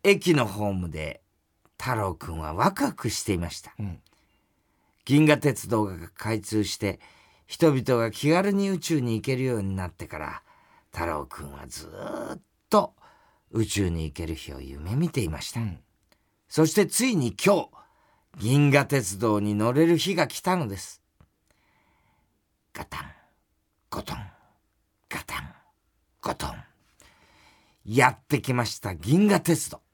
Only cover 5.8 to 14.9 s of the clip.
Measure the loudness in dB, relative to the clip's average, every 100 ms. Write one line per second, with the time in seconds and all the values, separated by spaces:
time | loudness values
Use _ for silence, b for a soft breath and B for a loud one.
5.8 | 0 -4 -14 -8 -4 -4 -2 -2 -2 -2
6.8 | -4 -6 b b b b b 2 4 4
7.8 | 2 0 0 0 2 2 2 0 0 -2
8.8 | 0 0 0 -2 -2 -2 -2 -2 -2 -4
9.8 | -6 _ -12 -10 -10 -12 b b b b
10.8 | b -6 -4 -4 -8 -12 -14 -14 -14 -16
11.8 | -14 -12 -10 -10 -10 -12 _ _ _ 2
12.8 | 2 _ b b b b b -2 -2 0
13.8 | 0 -2 -4 -6 -8 -8 -10 -14 -14 -12
14.8 | -4